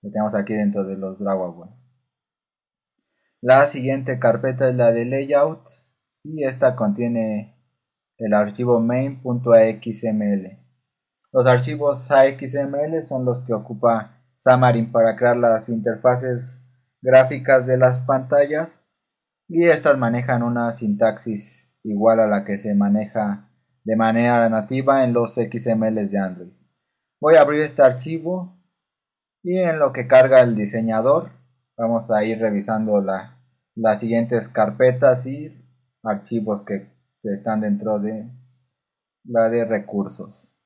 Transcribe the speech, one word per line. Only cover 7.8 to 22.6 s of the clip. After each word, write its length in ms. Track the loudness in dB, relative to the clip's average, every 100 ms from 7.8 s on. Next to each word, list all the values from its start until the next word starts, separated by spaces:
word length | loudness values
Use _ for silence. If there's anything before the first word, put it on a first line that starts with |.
| _ _ _ _
el 180 | -2
archivo 460 | 0 0 -2 0 2
main 420 | 2 -2 -4 -6
punto 300 | -6 -4 6
A 100 | 6
X 380 | 6 2 -8 -6
M 300 | -4 -2 -2
L. 260 | -4 -6 -20 _ _ _ _ _ _ _
Los 160 | 2 4
archivos 640 | 4 0 -2 -2 -2 2
A 160 | 4 4
X 280 | 2 -8 -6
M 200 | -6 -4
L 180 | -4 -4
son 220 | -6 -6
los 160 | -4 -4
que 120 | -4
ocupa 600 | -6 -6 -2 0 0 -4 _ _ _
Xamarin 540 | 2 4 4 2 0
para 240 | 2 2
crear 220 | 2 0 2
las 320 | 2 0 -2
interfaces 960 | -6 -4 0 0 0 -2 -6 -8 -20 _ _ _ _
gráficas 680 | 4 6 6 -2 2 2 2
de 100 | 2
las 220 | 2 2
pantallas 840 | -2 -4 0 0 0 -2 -6 -12 _ _ _ _ _ _ _
y 180 | 2 4
estas 320 | 4 4 2
manejan 440 | 2 -2 -2 -2
una 300 | -2 -2 -4
sintaxis 1000 | -4 -4 0 0 -2 -8 -10 -10 -20 -20 _
igual 340 | -8 0 2 4
a 80 | 2
la 180 | 0
que 140 | -4
se 160 | -8